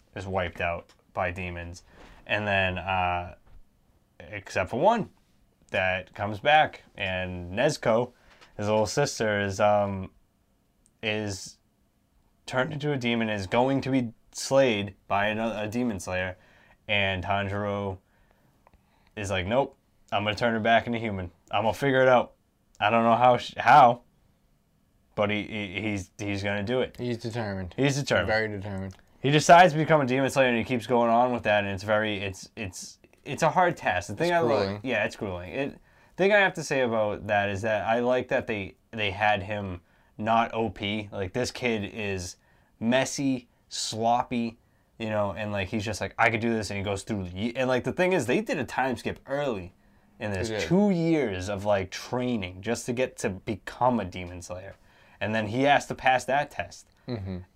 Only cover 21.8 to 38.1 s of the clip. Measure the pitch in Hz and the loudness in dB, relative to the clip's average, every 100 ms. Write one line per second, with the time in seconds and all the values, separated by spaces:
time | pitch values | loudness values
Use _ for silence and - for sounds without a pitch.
21.8 | 139 131 131 120 - _ _ _ _ - | 2 4 6 6 4 _ _ _ _ -2
22.8 | 107 113 117 113 127 123 - 101 113 147 | 2 4 4 6 6 4 0 0 8 10
23.8 | 120 120 _ _ _ _ _ _ _ _ | 10 6 _ _ _ _ _ _ _ _
24.8 | _ _ _ - 101 104 92 107 101 92 | _ _ _ -2 0 0 -4 -8 -6 -4
25.8 | 107 101 92 - 101 98 101 101 101 - | -2 -4 -6 -8 -6 -4 -2 -2 -2 0
26.8 | - - 123 113 117 117 104 95 90 - | -2 -4 -6 -6 -6 -6 -6 -6 -8 0
27.8 | 139 139 135 107 90 110 110 104 101 95 | 0 0 0 2 2 0 -2 -6 -8 -8
28.8 | 95 - _ _ 135 147 160 170 185 151 | -10 -14 _ _ 2 4 10 10 10 6
29.8 | 151 156 147 131 131 139 127 117 107 123 | 4 4 4 2 2 2 2 2 0 -4
30.8 | 107 120 117 117 123 117 110 104 101 98 | 2 2 4 4 2 0 2 2 0 -4
31.8 | 104 107 110 98 98 90 - - 101 - | 0 2 2 -2 -6 -10 -14 -12 -12 -12
32.8 | - - _ _ - 139 127 165 208 - | -16 -18 _ _ -12 -2 0 4 2 2
33.8 | 127 90 - 104 170 170 - 104 98 104 | -2 -2 -4 -4 0 2 2 2 0 -4
34.8 | 131 110 113 - 104 90 90 113 139 - | -4 -2 -2 -4 -8 -8 -8 -6 -6 -8
35.8 | _ _ _ - 190 208 190 165 143 135 | _ _ _ 0 4 4 4 0 -2 0
36.8 | 123 113 107 92 104 104 101 95 110 104 | 2 2 0 -2 0 0 0 -2 -2 0
37.8 | 95 120 120 | 0 0 2